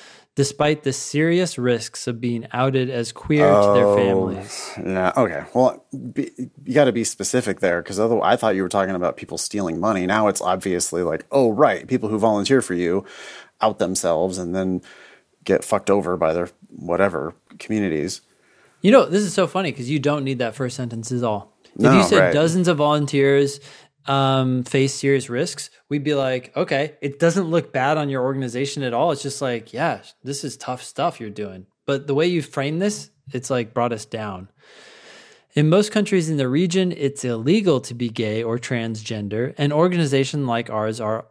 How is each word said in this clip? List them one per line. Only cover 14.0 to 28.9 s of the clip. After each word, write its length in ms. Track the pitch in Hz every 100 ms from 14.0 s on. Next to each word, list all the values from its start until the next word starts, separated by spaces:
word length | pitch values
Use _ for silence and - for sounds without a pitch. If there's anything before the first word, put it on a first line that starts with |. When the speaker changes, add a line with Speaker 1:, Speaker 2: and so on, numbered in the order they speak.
| 90 80 92 92
Speaker 2:
and 180 | 87
then 280 | 95 92 92 - - - - _ _
get 220 | - -
fucked 240 | - 101 -
over 300 | 101 85 90
by 160 | 80
their 160 | 87 87 _ -
whatever 640 | - 85 85 98 82 78 - _ -
communities. 640 | - 107 98 78 85 - _ _ _ _ _ _
Speaker 1:
You 80 | 185
know, 140 | 254 -
this 160 | 190
is 100 | 196
so 140 | 196 175
funny 260 | 185 175
'cause 160 | 131 120
you 100 | 151
don't 240 | 143 147
need 160 | 135 127
that 140 | 117
first 220 | 110 123 127
sentence 340 | 123 117 113
at 140 | 123
all. 320 | 117 104 - _ _ -
If 80 |
you 60 | 127
Speaker 2:
No, 120 | 190
Speaker 1:
said 160 | 185 190
Speaker 2:
right. 160 | 185
Speaker 1:
"dozens 340 | 151 165 180 170
of 80 | 147
volunteers, 840 | 147 151 143 139 139 139 139 139 - - _ _ -
um, 580 | 139 135 135 127 127
face 280 | 123 135 135
serious 360 | - 139 135 127
risks," 400 | 120 175 - - _ _
we'd 140 | 147
be 100 | 143
like, 400 | 143 131 127 - 143
"Okay, 380 | 180 139 151 -
it 180 | 147 143
doesn't 320 | 170 180 165
look 220 | 165 -
bad 240 | 135 135 156
on 120 | 143
your 120 | 135
organization 600 | 127 135 127 120 139 147
at 100 | 131